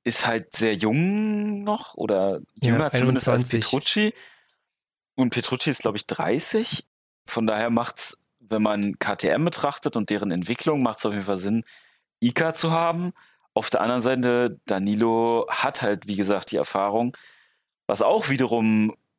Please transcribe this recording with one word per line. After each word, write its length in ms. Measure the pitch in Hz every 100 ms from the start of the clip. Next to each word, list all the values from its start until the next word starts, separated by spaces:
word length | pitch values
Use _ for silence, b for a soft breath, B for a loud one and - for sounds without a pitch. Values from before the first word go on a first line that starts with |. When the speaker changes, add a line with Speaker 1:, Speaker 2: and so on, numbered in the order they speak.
Speaker 1:
ist 240 | - 117 -
halt 280 | 113 92 -
sehr 200 | 110 104
jung 880 | 107 127 180 202 214 208 208 202
noch 320 | 202 208 - -
oder 460 | - - 98 85 - -
Speaker 2:
Ja, 80 | 123
Speaker 1:
jünger 220 | 117 156
zumindest 360 | 127 127 131 -
als 240 | 120 123
Speaker 2:
einundzwanzig. 120 | 117
Speaker 1:
Petrucci. 500 | 110 131 - - 214 - B B B B B _ _ _ _ -
Und 140 | 127
Petrucci 400 | 120 113 127 -
ist, 120 | 139
glaub 140 | 113 104
ich, 100 | -
dreißig. 800 | - - 123 - 220 233 - - _ _ _ -
Von 220 | - 110
daher 220 | 107 117
macht's, 520 | 113 117 - - - _ _
wenn 220 | 113 110
man 380 | 107 104 101 -
K 160 | - 101
T 140 | 90
M 160 | 90 165
betrachtet 500 | - 143 - 143 120
und 140 | 104
deren 220 | 104 101
Entwicklung, 520 | 87 90 123 - 147
macht's 220 | 123 107 113
auf 80 |
jeden 120 | 104 98
Fall 120 | 98
Sinn, 260 | 95 113 - b b b b -
Iker 320 | 120 123 165
zu 180 | 160 165
haben. 420 | 165 170 170 180 - b b b
Auf 160 | - 110
der 120 | -
anderen 200 | 113 123
Seite, 580 | 117 131 123 120 120 - -
Danilo 800 | 98 98 107 117 113 117 117 113
hat 320 | - 131 -
halt, 260 | 110 101 101
wie 80 | 98
gesagt, 360 | 98 101 -
die 60 | 95
Erfahrung, 580 | 69 98 98 107 120 - B B B B B _ -
was 140 | 101
auch 280 | - 214 170
wiederum 640 | 139 123 117 110 107 107 - _